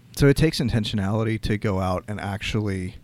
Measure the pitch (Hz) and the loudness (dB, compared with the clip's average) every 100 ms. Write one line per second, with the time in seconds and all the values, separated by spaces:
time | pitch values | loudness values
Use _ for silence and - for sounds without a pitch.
0 | - - 139 135 - - 131 113 107 110 | -18 2 4 6 4 2 0 0 0 -2
1 | 98 107 113 110 - 107 110 92 92 92 | 0 0 0 -2 -2 -2 0 0 0 -2
2 | - 101 90 101 - 113 107 95 92 - | -4 -8 -6 -6 -4 -2 -2 -4 -6 -10